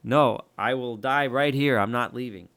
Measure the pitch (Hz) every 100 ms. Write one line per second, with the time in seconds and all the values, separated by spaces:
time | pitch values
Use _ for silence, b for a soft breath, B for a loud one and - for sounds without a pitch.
0 | - 139 135 107 - - 107 131 123 113
1 | 127 139 139 127 143 135 143 120 101 120
2 | 120 120 123 98 87